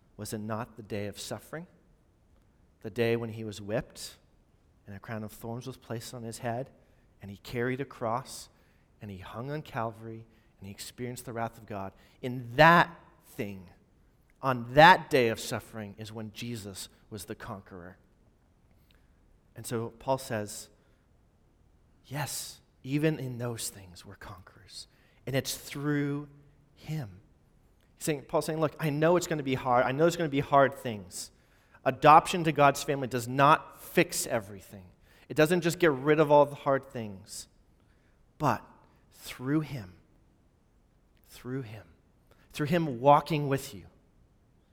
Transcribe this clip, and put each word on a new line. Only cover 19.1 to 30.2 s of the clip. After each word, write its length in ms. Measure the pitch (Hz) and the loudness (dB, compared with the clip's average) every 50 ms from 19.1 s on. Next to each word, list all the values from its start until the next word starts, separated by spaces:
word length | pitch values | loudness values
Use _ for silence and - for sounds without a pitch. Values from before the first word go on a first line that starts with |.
| _ _ _ _ _ _ _ _ _ | _ _ _ _ _ _ _ _ _
And 100 | 113 110 | -18 -10
so 240 | - 127 113 113 113 107 - | -6 -6 -4 -4 -6 -10 -10
Paul 220 | - 131 135 131 | -4 -2 -2 -2
says, 500 | - - 120 107 104 104 - - - - _ _ _ _ _ _ _ _ _ _ _ _ _ _ _ _ _ _ _ _ _ _ _ _ _ _ _ | -2 -4 -6 -6 -6 -6 -10 -14 -16 -18 _ _ _ _ _ _ _ _ _ _ _ _ _ _ _ _ _ _ _ _ _ _ _ _ _ _ _
"Yes, 560 | - 131 147 143 - - - - - - - _ _ _ _ _ | -12 -8 -8 -8 -6 -8 -10 -10 -12 -16 -20 _ _ _ _ _
even 340 | 131 139 147 151 160 156 - | -4 -2 0 2 2 0 0
in 200 | 131 127 123 117 | -6 -8 -8 -8
those 300 | 123 120 117 110 - - | -8 -8 -6 -8 -10 -10
things 360 | - 104 95 90 87 - - | -12 -14 -18 -20 -20 -20 -20
we're 100 | 101 98 | -20 -20
conquerors. 720 | - - - 104 92 - - - - - - - - - - _ _ _ _ _ _ _ | -18 -18 -18 -18 -18 -20 -20 -20 -20 -20 -20 -20 -20 -20 -20 _ _ _ _ _ _ _
And 100 | 120 135 | -4 -2
it's 220 | 135 123 - - - | -2 -2 -2 -6 -8
through 720 | - - - 147 139 147 147 143 143 143 143 147 147 143 - - - - _ _ _ _ _ | -10 -12 -10 -6 -2 0 0 0 0 -2 -4 -6 -8 -10 -16 -20 -20 -20 _ _ _ _ _
him." 460 | _ - - 156 156 127 98 90 95 - _ _ _ _ _ _ _ _ _ _ _ _ _ _ _ - | _ -12 -8 -8 -8 -8 -10 -12 -18 -20 _ _ _ _ _ _ _ _ _ _ _ _ _ _ _ -4
Saying, 160 | 160 151 135 123 | -4 -4 -4 -6
Paul's 220 | - - 156 151 | -2 -2 -2 0
saying, 140 | - 156 165 | 0 0 0
"Look, 160 | 160 139 - - | 0 -2 -2 -2
I 100 | 160 156 | -2 -2
know 280 | 139 151 156 160 180 175 | 0 2 4 4 4 4
it's 100 | 175 - | 2 0
gonna 160 | 165 151 139 | -4 -4 -2
be 120 | 135 131 | -2 -2
hard. 300 | 117 - 135 120 123 127 | -2 0 2 4 4 4
I 60 | 120 | 2
know 120 | 131 139 165 | 2 4 4
there's 120 | 170 165 | 4 4
gonna 140 | 170 | 2